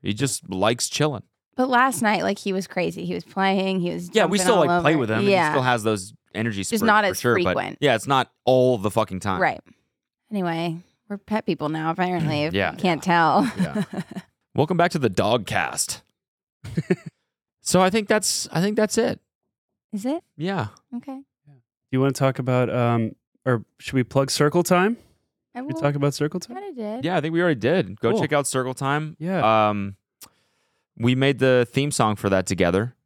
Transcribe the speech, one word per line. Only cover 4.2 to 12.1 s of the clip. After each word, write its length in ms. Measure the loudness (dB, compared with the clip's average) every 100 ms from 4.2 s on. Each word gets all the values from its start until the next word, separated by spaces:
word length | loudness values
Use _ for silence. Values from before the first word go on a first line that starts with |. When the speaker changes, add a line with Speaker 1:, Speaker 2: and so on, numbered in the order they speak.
| 2
Speaker 1:
we 100 | 2
Speaker 2:
jumping 40 | 4
Speaker 1:
still, 100 | 4
Speaker 2:
all 60 | 4
Speaker 1:
like, 160 | 4
play 100 | 2
Speaker 2:
over. 80 | 2
Speaker 1:
with 100 | 2
him, 80 | 0
and 60 | 2
he 40 |
Speaker 2:
Yeah. 180 | 4 2
Speaker 1:
still 120 | 2
has 200 | 2 2
those 300 | 0 -2 -4 -18 _ -6
energy 240 | -4 -4
Speaker 2:
Just 80 | -4
Speaker 1:
spurts 140 | 0
Speaker 2:
not 220 | 2 4 2
Speaker 1:
for 60 |
Speaker 2:
as 100 | 0
Speaker 1:
sure, 160 | 2 2
but 60 | 2
Speaker 2:
frequent. 340 | 0 -4 -2
Speaker 1:
yeah, 140 | 0 2
it's 120 | 2
not 240 | 0 0 _ 2
all 320 | 4 4 2
the 140 | 0
fucking 300 | 0 -2 -2
time. 200 | -4 -2
Speaker 2:
Right. 200 | -2 -2 -10 _ _ _ _ _ _
Anyway, 460 | -6 -4 -4 -6 -8 -12 _ -14
we're 100 | -14
pet 260 | -6 -4 -2
people 240 | -4 -4
now, 220 | -4 -4
apparently, 540 | -2 -2